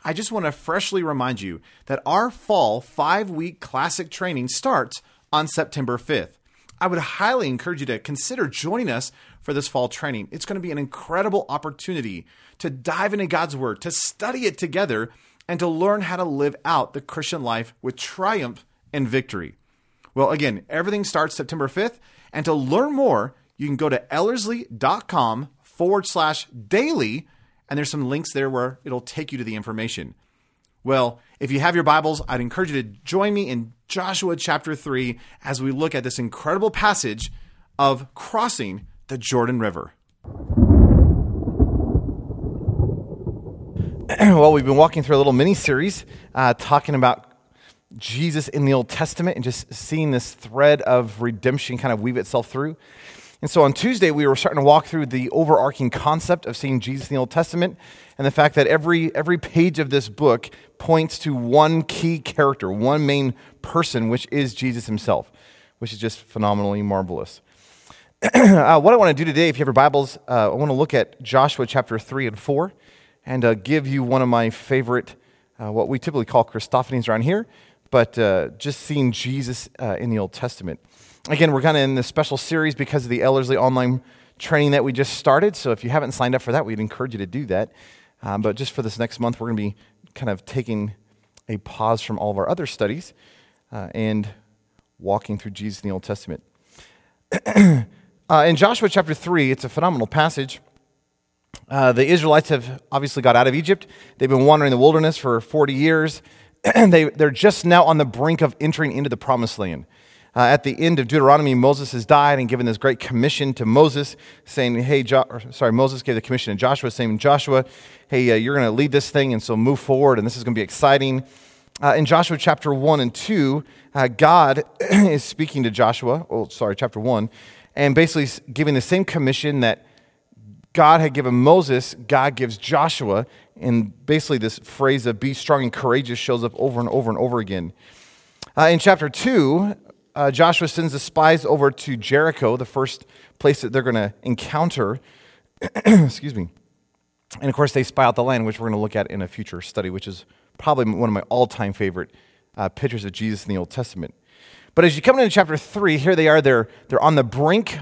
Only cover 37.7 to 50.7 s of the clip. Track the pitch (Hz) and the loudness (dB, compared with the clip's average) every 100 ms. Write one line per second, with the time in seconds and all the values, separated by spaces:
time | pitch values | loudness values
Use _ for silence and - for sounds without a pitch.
37.7 | - 139 127 135 - - 226 240 - 107 | 0 0 0 -6 -20 -8 -4 -2 -4 -8
38.7 | 95 - - - 131 - 123 117 127 107 | -10 -16 -20 -12 -10 -4 0 0 0 -2
39.7 | 85 - _ _ _ - - - - - | -6 -14 _ _ _ -18 -14 -2 4 6
40.7 | - - - - - - - - - - | 8 8 8 6 4 0 -4 -4 0 0
41.7 | - - - - - - - - - - | 0 0 -2 -2 -10 -12 -10 -10 -8 -4
42.7 | - - - - - - - - - - | -2 -2 -2 -10 -14 -12 -12 -14 -18 -14
43.7 | - - - - - 208 170 151 151 131 | -10 -8 -8 -8 4 6 8 8 6 4
44.7 | 139 160 160 131 151 139 127 165 202 - | 4 4 4 0 2 4 4 2 2 0
45.7 | 135 185 - - - - 127 127 120 - | -2 -2 -6 -14 -20 -10 0 0 0 2
46.7 | 143 - 139 127 - - _ _ _ _ | 0 2 2 2 0 -8 _ _ _ _
47.7 | _ _ 113 - 113 170 151 147 147 139 | _ _ -16 -10 -6 -4 -4 -4 -2 2
48.7 | 131 117 - 160 - 175 - 123 120 - | 2 0 -4 -6 -4 -4 -4 -6 -8 -12
49.7 | - - 156 156 127 - - 113 120 143 | -12 -6 -4 0 -2 -4 -14 -8 2 4